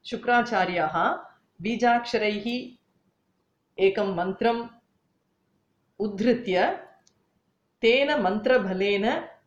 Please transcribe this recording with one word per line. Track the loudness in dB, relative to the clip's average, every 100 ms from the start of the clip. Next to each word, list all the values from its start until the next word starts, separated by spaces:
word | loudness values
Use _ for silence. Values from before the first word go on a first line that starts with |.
| -10
शुक्राचार्यः | -8 2 2 2 0 0 0 -2 0 -2 -2 -10 _ _ _
बीजाक्षरैः | -6 0 2 2 0 -2 -2 -2 -6 -8 -10 -20 _ _ _ _ _ _ _ _ _ 0
एकं | 2 2 -2 -2
मन्त्रम् | -4 0 0 0 -6 -16 _ _ _ _ _ _ _ _ _ _ _ _
उद्धृत्य | -6 0 2 2 0 0 0 -2 -12 _ _ _ _ _ _ _ _ _
तेन | 2 4 2 2
मन्त्रबलेन | 0 0 2 2 2 -2 0 2 0 -2 -6 -20